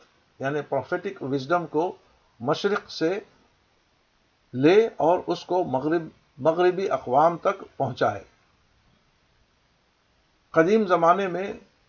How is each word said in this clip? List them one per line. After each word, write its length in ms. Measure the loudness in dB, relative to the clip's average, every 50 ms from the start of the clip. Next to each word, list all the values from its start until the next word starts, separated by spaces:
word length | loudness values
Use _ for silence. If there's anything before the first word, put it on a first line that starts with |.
| _ _ _ _ _ _ _ _
یعنی 220 | -6 -4 -4 -4 -6 -4
پروفیٹک 540 | -4 -4 -4 -4 -6 -6 -6 -8 -10 -10 -8
وزڈم 440 | -6 -6 -6 -2 -2 -2 -2 -2
کو 300 | -2 -2 -2 -2 -2 -6 -10 _ _ _ _ _ _ _ _
مشرق 500 | -4 -4 -4 -2 0 -2 -2 -2 -6 -10
سے 300 | -8 -4 -2 -2 -2 -4 -8 _ _ _ _ _ _ _ _ _ _ _ _ _ _ _ _ _ _ _ _ _ _ _ _ _ -6
لے 360 | 2 4 6 6 6 4 2 0
اور 220 | -2 0 2 2 0 0
اس 180 | -4 -6 -6 -4
کو 200 | -4 -2 -2 -2
مغرب، 380 | -2 -4 -4 -2 -2 -2 -2 -4 -6 -16 _ _ _ _ -2
مغربی 520 | 0 0 2 4 2 2 2 0 -2 -2
اقوام 460 | -4 -4 -4 0 2 4 4 4 2
تک 400 | 0 -2 -4 -4 -4 -10 -18 _
پہنچائے۔ 480 | _ -6 -6 -2 -2 -2 -2 -2 -4 -12 -18 _ _ _ _ _ _ _ _ _ _ _ _ _ _ _ _ _ _ _ _ _ _ _ _ _ _ _ _ _ _ _ _ _ _ _ _ _ _ _ _ _ _ _ _
قدیم 360 | 0 2 4 4 4 2 4
زمانے 400 | 2 2 2 4 4 4 4 2
میں 260 | -4 -4 -6 -6 -8 -10 -14 -16 _ _ _ _